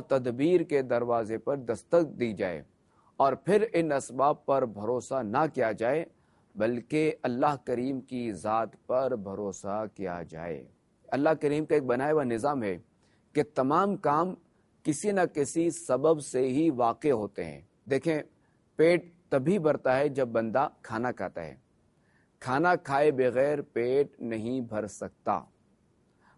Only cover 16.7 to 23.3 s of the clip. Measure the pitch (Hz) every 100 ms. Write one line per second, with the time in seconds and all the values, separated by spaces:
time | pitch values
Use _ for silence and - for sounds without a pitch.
16.7 | 123 120 117 151 117 101 - 85 71 -
17.7 | _ - 135 160 151 - _ _ _ _
18.7 | - - 175 - _ _ 139 135 202 156
19.7 | 135 131 127 147 135 127 113 113 117 151
20.7 | - - 110 123 - 90 - 80 67 _
21.7 | _ _ _ _ _ _ _ - 131 175
22.7 | 175 - 139 151 131 127